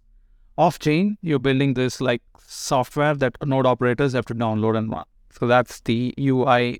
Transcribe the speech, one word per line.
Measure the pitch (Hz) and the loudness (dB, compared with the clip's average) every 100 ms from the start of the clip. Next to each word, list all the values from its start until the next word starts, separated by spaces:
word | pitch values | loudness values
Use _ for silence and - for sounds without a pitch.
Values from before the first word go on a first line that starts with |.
| _ _ _ _ _ - | _ _ _ _ _ 0
Off-chain, | 165 - 156 151 202 208 | 0 0 0 0 0 -2
you're | 170 139 | -2 0
building | 131 131 139 | 2 2 2
this, | 127 127 - | 0 -2 -2
like, | 127 120 _ - | -2 -2 _ -20
software | - - - 139 127 - 147 143 | -20 -12 -2 0 0 -2 0 0
that | 131 - 147 | -2 -2 -2
node | 135 127 | 2 2
operators | 123 127 120 143 | 2 0 0 0
have | 127 113 | -2 -4
to | 117 | -4
download | 117 110 110 110 | -2 0 0 0
and | 110 | -2
run. | 107 - _ _ | -8 -12 _ _
So | - 123 | -6 2
that's | 123 120 - | 2 2 -6
the | - 113 123 - | -4 -2 -2 -2
U | 139 131 127 | 0 2 4
I | 123 123 120 | 2 2 -4